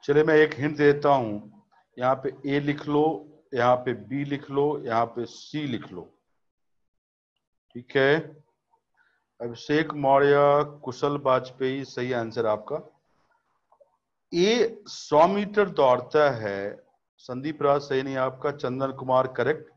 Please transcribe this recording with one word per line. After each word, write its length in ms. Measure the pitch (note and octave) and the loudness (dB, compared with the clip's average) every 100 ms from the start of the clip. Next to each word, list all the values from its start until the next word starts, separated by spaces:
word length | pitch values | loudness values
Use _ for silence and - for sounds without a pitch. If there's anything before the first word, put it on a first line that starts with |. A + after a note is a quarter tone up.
चलिए, 200 | - D3 | 2 2
मैं 120 | D#3 D3+ | 6 6
एक 180 | D#3 | 4
हिंट 240 | C3+ D3 D3 | 2 -4 4
देता 320 | D3 C#3+ C#3+ | 4 4 4
हूं, 500 | C#3 A2+ G#2 - - _ _ _ - | 2 0 -6 -10 -20 _ _ _ -4
यहाँ 160 | B2 C3 | 0 0
पे 340 | C#3 C3 C#3+ | -4 -8 -2
ए 100 | C#3+ | -2
लिख 280 | C#3+ D3 - | -2 -4 -2
लो, 400 | D3 D#3 D3 - - _ | 0 0 -2 -12 -20 _
यहाँ 220 | B2+ A#2+ B2 | 0 2 2
पे 180 | B2+ | 0
बी 320 | G#2+ G2+ C#3 C#3+ | -8 -8 -8 -6
लिख 260 | C#3 C#3 | -8 -6
लो, 280 | C#3 D3 C#3+ | -2 -2 -2
यहाँ 260 | B2+ A2+ A#2 | -2 -2 -2
पे 200 | A#2 A#2 | -4 -10
सी 420 | - - D3+ D3 | -12 -12 -8 -6
लिख 240 | A2+ - | -8 -10
लो। 260 | F2+ D#2+ _ _ _ _ _ _ _ _ _ _ _ _ _ _ _ _ | -16 -18 _ _ _ _ _ _ _ _ _ _ _ _ _ _ _ _
ठीक 240 | A#2+ B2 C#3 | -20 -4 2
है, 220 | C3+ D#3 - - _ _ _ _ _ _ _ _ _ _ | 4 2 -2 -20 _ _ _ _ _ _ _ _ _ _
अभिषेक 520 | A#2+ A#2 - D3 D3+ | -12 -12 -2 -2 -2
मौर्य, 420 | D3+ C#3 C#3 C#3+ C#3+ C#3+ C#3+ D3 D3 | -2 2 4 6 6 6 4 0 -8
कुशल 340 | C3 A#2+ C#3+ C#3+ | -14 -4 -4 -2
वाजपेयी, 680 | C3 B2+ B2+ - C3 C3+ C3+ | 0 0 -2 -6 -4 -4 -8
सही 280 | - B2 | -8 -4
आंसर 320 | B2 A2+ A#2 A2 | -4 -4 -4 -2
आपका। 560 | G#2+ - D#3 - _ _ _ _ _ _ _ _ _ _ _ _ _ _ | -2 -4 -10 -10 _ _ _ _ _ _ _ _ _ _ _ _ _ _
ए 500 | E3+ F#3 A#3+ - - - | 0 2 2 0 -2 -18
सौ 400 | - - D3+ E3+ | -18 0 4 4
मीटर 420 | G3+ G#3 G#3 G3 | 2 -2 0 0
दौड़ता 640 | D#3 C3+ B2 B2 D3+ D3 | 2 4 2 2 2 2
है, 520 | A#2+ G#2+ G2 G2+ - _ _ _ _ | 0 -6 -6 -8 -10 _ _ _ _
संदीप 460 | - B2+ C#3+ D3+ | -12 -10 -8 -2
राज 180 | C#3+ C#3+ | 2 2
सही 220 | C#3+ C3+ | 0 -4
नहीं 140 | C3+ C3+ | -2 -4
आपका, 340 | C3 C3 D3 | -4 -4 -6
चंदन 400 | C#3+ C3 C3 C3+ | -4 -6 -4 -6
कुमार 360 | C3 C3 B2+ C3 | -6 0 2 2
correct। 460 | - B2 D#3 - | -2 -2 -2 -6